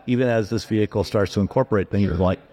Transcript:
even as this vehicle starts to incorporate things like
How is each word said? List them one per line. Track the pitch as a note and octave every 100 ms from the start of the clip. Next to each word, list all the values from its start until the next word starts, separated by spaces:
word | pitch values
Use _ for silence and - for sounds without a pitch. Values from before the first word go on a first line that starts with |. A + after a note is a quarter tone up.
| -
even | B2 B2+
as | A2+ G2+
this | A2+
vehicle | - A2 G#2 G#2+
starts | F#2+ A2 F#2+
to | -
incorporate | F#2+ - C3 G#2 F2+
things | G2+ G2+ E2+
like | F#2 F#2+ -